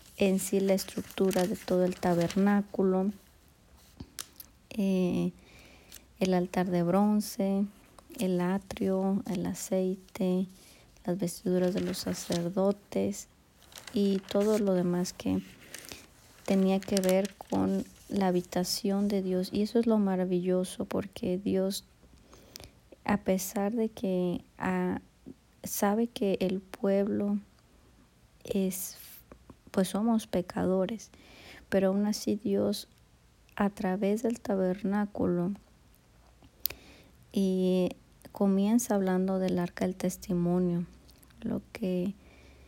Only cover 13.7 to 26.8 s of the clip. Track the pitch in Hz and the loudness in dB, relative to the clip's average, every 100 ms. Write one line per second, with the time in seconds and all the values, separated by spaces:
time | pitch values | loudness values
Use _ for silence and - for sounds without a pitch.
13.7 | - - 214 202 196 - 202 208 214 202 | -20 -6 0 2 2 0 0 2 2 2
14.7 | 180 180 175 185 - - 190 190 - - | 2 2 0 -2 -4 -2 -2 -4 -14 -20
15.7 | - - - - - - - - 196 190 | -18 -16 -18 -20 -20 -20 -10 0 2 4
16.7 | 190 - 202 185 190 196 - - 196 190 | 2 2 2 4 2 2 -6 -6 -2 0
17.7 | 196 - - - 202 190 180 175 175 180 | -2 -4 -12 -6 0 2 2 0 -2 -2
18.7 | - 202 196 202 202 190 185 185 - 214 | -2 -2 0 0 0 0 -2 -2 -2 0
19.7 | 233 233 214 196 185 185 180 180 185 185 | 2 2 4 2 2 0 0 2 0 0
20.7 | - 190 190 196 - - 180 202 190 190 | -6 -6 -4 -6 -6 -4 -2 0 0 0
21.7 | 202 - _ - - - - - - - | -4 -10 _ -20 -20 -20 -20 -20 -18 -18
22.7 | - - - - 208 - 190 - 208 202 | -20 -20 -10 -2 -2 2 0 0 -2 -2
23.7 | 233 220 - 190 185 180 175 - - 185 | 0 -2 -2 -2 0 0 -2 -6 -8 -2
24.7 | 185 180 185 - _ - - _ _ - | 0 0 -4 -8 _ -20 -20 _ _ -10
25.7 | - 202 214 233 - 202 185 185 185 - | 0 2 2 0 -2 0 0 0 -2 -6
26.7 | - | -4